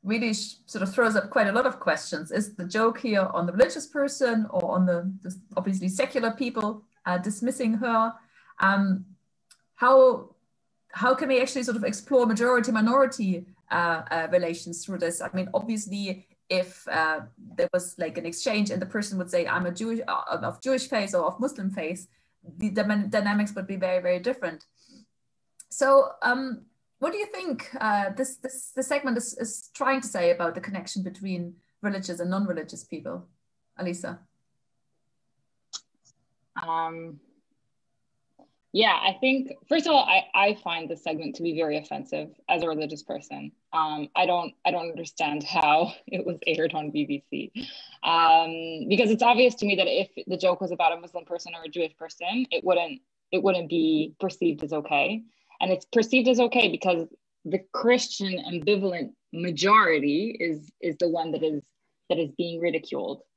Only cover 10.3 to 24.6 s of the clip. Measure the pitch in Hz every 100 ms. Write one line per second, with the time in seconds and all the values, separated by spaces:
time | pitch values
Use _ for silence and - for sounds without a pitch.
10.3 | _ _ _ _ _ _ 175 233 262 285
11.3 | 254 262 277 240 214 202 208 - 269 233
12.3 | 220 240 247 233 220 220 262 262 - 196
13.3 | 175 - - _ 170 175 165 165 165 160
14.3 | 180 170 170 - 170 - 180 170 170 -
15.3 | 185 185 196 233 214 208 202 196 190 _
16.3 | _ _ 185 180 - - - 156 156 -
17.3 | _ - - 170 180 180 - 165 160 165
18.3 | 170 262 214 202 185 190 214 208 190 180
19.3 | 180 170 170 180 180 220 226 - - -
20.3 | - 113 - 262 262 - 233 196 185 156
21.3 | 185 262 247 190 196 156 185 - _ _
22.3 | _ - 170 208 196 202 208 202 214 202
23.3 | 208 208 - 190 190 185 185 180 180 180
24.3 | 262 175 160